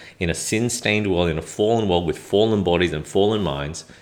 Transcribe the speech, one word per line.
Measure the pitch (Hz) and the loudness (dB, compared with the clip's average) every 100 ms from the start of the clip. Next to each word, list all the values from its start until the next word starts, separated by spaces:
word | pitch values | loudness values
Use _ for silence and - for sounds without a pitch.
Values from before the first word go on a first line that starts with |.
| - - | -16 -4
in | 85 | -4
a | |
sin-stained | 78 - 110 120 - 107 107 104 | -2 -2 -2 -2 -2 -2 0 0
world, | 87 87 | 0 0
in | 78 | -2
a | |
fallen | - - 107 117 104 | -4 0 2 2 2
world | 87 85 | 0 0
with | 73 | -4
fallen | - 101 113 107 | 0 2 4 2
bodies | 87 87 87 | 2 2 2
and | 78 73 | -2 -2
fallen | 98 104 110 | 2 2 2
minds. | 87 71 71 82 - - | -2 -4 -6 -10 -16 -20